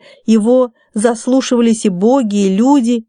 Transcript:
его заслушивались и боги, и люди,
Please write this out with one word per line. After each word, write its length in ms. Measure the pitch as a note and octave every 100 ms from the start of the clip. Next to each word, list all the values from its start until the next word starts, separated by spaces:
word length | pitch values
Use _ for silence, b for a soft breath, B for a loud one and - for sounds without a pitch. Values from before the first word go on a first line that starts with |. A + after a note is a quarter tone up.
| b b -
его 460 | A3 G#3+ B3+ B3 _ _
заслушивались 920 | G#3+ A3+ A3+ - C4 - A#3+ A#3 A3 G#3+
и 40 |
боги, 560 | F3+ G#3+ C#4 A3 G3+ G3
и 100 | F#3+
люди, 500 | B3+ C#4+ A#3 A#3+